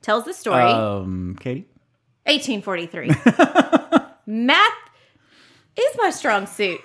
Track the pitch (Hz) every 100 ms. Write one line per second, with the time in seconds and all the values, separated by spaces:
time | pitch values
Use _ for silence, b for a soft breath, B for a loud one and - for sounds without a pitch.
0 | - 220 240 381 - 131 120 117 107 101
1 | 92 92 90 92 127 131 - _ _ _
2 | _ _ - 302 - 214 196 175 170 175
3 | 120 151 247 - 330 359 - 311 - -
4 | - _ - 220 240 330 427 427 - b
5 | b b b b b b b - 523 466
6 | 392 - 269 208 196 - 202 165